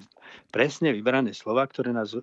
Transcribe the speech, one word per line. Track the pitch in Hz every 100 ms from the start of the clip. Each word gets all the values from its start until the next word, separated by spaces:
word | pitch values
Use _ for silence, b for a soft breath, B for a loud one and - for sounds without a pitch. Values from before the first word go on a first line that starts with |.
| 95 _ B B B
presne | 110 143 - 160
vybrané | 104 113 131 120
slova, | 104 110 123
ktoré | 135 - 123 117
nás | 107 113